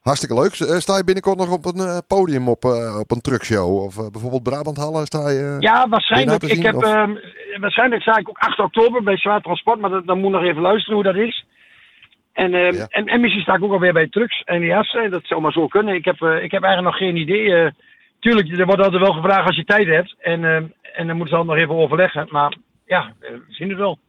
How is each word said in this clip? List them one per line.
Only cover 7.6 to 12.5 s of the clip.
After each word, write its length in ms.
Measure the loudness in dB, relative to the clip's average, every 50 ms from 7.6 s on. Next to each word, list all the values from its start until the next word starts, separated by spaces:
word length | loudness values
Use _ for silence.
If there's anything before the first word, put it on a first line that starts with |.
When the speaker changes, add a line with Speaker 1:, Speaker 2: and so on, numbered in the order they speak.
Speaker 2:
waarschijnlijk 400 | -6 -2 0 2 2 2 0 0
sta 160 | 0 2 2
ik 120 | 2 0 -4
ook 80 | -6
acht 220 | -4 -2 -2 0 -2
oktober 440 | -2 0 2 2 2 4 2 0 0
bij 140 | 0 0
Zwaar 240 | 0 0 0 0 0
Transport, 380 | 0 -4 -8 -2 0 0 0 0
maar 100 | -2 -2
dat, 160 | -2 -2 -2
dan 120 | -2 -2 0
moet 120 | 0 0
nog 120 | 0 2 0
even 180 | 0 0 0
luisteren 340 | 2 2 2 0 0 -2 -2
hoe 80 | 0 0
dat 120 | 0 0
is. 300 | 0 -2 -4 -4 -10 _ _ _ _ _ _ _ _ -20 _ _ _ -20 _ _ _ _ _ _
En, 200 | -4 -2 0